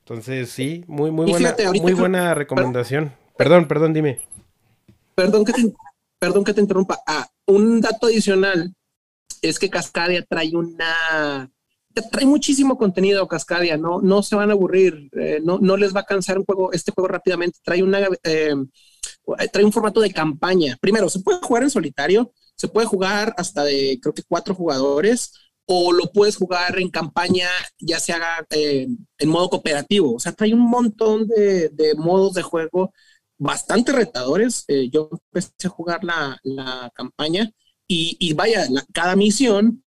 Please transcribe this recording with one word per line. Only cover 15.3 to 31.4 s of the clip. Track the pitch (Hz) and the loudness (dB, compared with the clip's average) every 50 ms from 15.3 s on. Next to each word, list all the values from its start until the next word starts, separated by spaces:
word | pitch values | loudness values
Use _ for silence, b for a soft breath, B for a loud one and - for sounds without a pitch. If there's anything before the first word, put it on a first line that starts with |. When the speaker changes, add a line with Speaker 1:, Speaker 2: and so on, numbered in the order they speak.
| 156 151 156 | -2 -2 -2
Speaker 2:
no, | 165 175 196 | -2 0 2
no | 208 185 190 | 2 2 4
les | 196 208 202 185 | 2 2 0 0
va | 196 | -2
a | 190 | -4
cansar | - 202 196 185 - 185 190 | -2 -4 -4 -2 -2 -2 -4
un | 196 | -2
juego, | - 196 190 185 185 180 | -2 -2 -2 0 -2 -2
este | 175 - - - | -4 -6 -4 -4
juego | - 185 185 | -4 -4 -2
rápidamente. | 190 180 - - 185 170 175 175 170 _ _ | -4 -2 -2 -2 -2 0 -2 -4 -4 _ _
Trae | - 170 180 190 | -4 -2 0 2
una, | 190 190 196 202 196 180 - _ | 2 2 2 0 0 -2 -4 _
eh, | 170 160 156 156 151 147 139 135 131 _ B B B B B B B B B _ - - - - - - | -2 0 0 0 0 -2 -2 -4 -8 _ B B B B B B B B B _ -10 -6 -6 -6 -4 2
trae | 196 202 | 4 4
un | 214 208 | 4 4
formato | 233 214 214 202 226 | 2 0 0 2 2
de | 220 202 - | 2 2 0
campaña. | - 156 156 151 151 - 175 185 185 160 139 123 - | -2 -2 -2 -2 -2 -2 0 2 2 2 0 -2 -2
Primero, | - 180 208 226 202 165 | 0 0 2 2 2 0
se | - 190 | -2 -2
puede | 185 - 403 359 359 | 0 0 -2 -2 0
jugar | - 247 233 254 | 0 0 2 2
en | 285 | 0
solitario, | - 233 165 143 - - 139 156 185 214 247 240 _ _ _ _ _ | 0 -2 -4 -4 -6 -4 0 2 2 2 2 0 _ _ _ _ _
se | _ - - | _ -10 -4
puede | - 214 226 | -2 -2 0
jugar | 220 - 185 190 185 202 208 208 220 - | 0 0 -2 -2 0 -2 -2 -2 -4 -4
hasta | - 180 - - - 143 | -6 -8 -8 -4 -4 -2
de, | 147 143 139 135 135 135 123 | 0 0 0 0 -2 -2 -4
creo | - 160 143 | -4 -6 -6
que | - - | -6 -6
cuatro | _ - 170 - - 190 | _ -6 -4 -4 -4 -6
jugadores, | 180 175 170 143 135 131 139 143 143 160 208 247 240 - - b b b b b _ _ | -4 -2 -2 -2 0 0 0 0 2 2 2 0 0 -2 -10 b b b b b _ _
o | - 185 180 175 175 175 | 0 0 2 4 4 4
lo | 175 180 170 - | 2 2 0 2
puedes | 202 208 208 208 | 4 4 4 2
jugar | - 196 175 180 175 180 180 180 190 | -2 -4 -2 -2 -2 -2 -2 -2 -4
en | 185 180 | -4 -4
campaña, | 160 165 160 156 - - 175 180 185 185 180 180 180 180 - - _ _ | -4 -6 -8 -6 -4 -4 0 0 0 0 0 -2 -4 -4 -6 -8 _ _
ya | - 156 165 165 | -6 -4 -4 -4
sea, | - - 175 165 165 165 165 165 160 _ | -2 -4 -4 -4 -4 -4 -6 -6 -8 _
eh, | - 156 151 147 143 135 131 127 123 117 - _ _ _ | -2 -2 0 0 0 -2 -2 -4 -6 -8 -8 _ _ _
en | 147 151 | 0 0
modo | 160 165 180 180 | 2 2 2 0
cooperativo. | - 180 - 165 151 143 151 - 202 208 185 131 - | -2 -4 -2 -2 -4 -4 -2 0 2 2 2 2 0
O | - | -2
sea, | - 175 170 | -4 -8 -4
trae | _ 214 214 226 | _ 0 2 4
un | 233 240 233 | 4 4 4
montón | 233 247 247 233 214 - 220 220 214 220 226 | 4 2 0 0 0 0 0 0 2 0 0
de, | 208 233 214 | 0 2 2